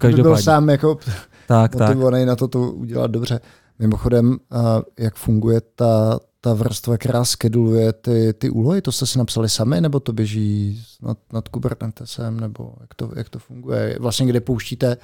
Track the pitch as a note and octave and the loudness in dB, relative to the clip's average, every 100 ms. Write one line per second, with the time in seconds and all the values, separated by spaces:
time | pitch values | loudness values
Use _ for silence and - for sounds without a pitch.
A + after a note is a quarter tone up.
0 | B2 - D#3+ D#3 G2+ D3+ D3 C#3+ D#3 D3 | 4 6 6 6 4 4 4 4 2 0
1 | - F#2+ - _ - A#2 A2+ B2+ A2 C3 | -4 -8 -10 _ 2 4 4 2 2 4
2 | B2+ B2+ B2+ A#2+ C3 B2+ B2 - A#2+ A#2+ | 2 2 2 0 -2 -2 -2 -4 -8 -4
3 | A#2+ A2+ A#2+ A#2 - _ _ - A2 G#2+ | -4 -4 -4 -6 -8 _ _ -2 0 0
4 | A#2+ A#2+ A#2+ B2+ - A#2+ A2+ A2+ - - | 2 4 4 2 -4 -2 0 0 -2 -4
5 | A2+ - - A2 A2 A2+ - - A#2+ A2 | -6 -4 -2 0 2 0 -2 0 2 4
6 | A2 - - _ A#2+ A2 A2 G#2 - A2+ | 2 -2 -6 _ -2 0 -2 -4 -4 -2
7 | A#2+ A#2 A#2+ - A#2 A#2 A2+ A2+ A2 A2 | 0 0 -2 -2 0 2 2 2 2 0
8 | - A#2 A2 G#2+ C3+ A2+ A#2+ F#3+ C#3 - | 0 2 2 0 -4 0 0 0 -2 -4
9 | B2+ C3 A#2 A#2 A2+ - A2+ E3 D#3+ C#3 | -2 -2 -2 -2 -2 0 0 0 0 -2
10 | - A2 G#2+ G#2+ G#2 G#2 G2+ G#2 A2+ _ | -4 -4 -2 -2 -2 -2 -2 -6 -12 _
11 | A#2+ A2 _ A2+ - C#3 B2 A#2 A2+ - | -10 -10 _ -10 -8 -6 -6 -6 -10 -12
12 | A#2 - A#2 A2+ A2 A2 A#2 A#2+ A#2+ - | -14 -10 -8 -6 -8 -10 -16 -18 -18 -12
13 | A#2 A#2 A2+ A#2+ - B2 B2+ A#2 A2 - | -10 -10 -12 -14 -18 -14 -6 -4 -4 -4
14 | A#2+ - B2+ A#2+ A#2 A#2+ - B2 C3 A#2+ | -4 -2 0 0 -2 -6 -6 -4 -2 -4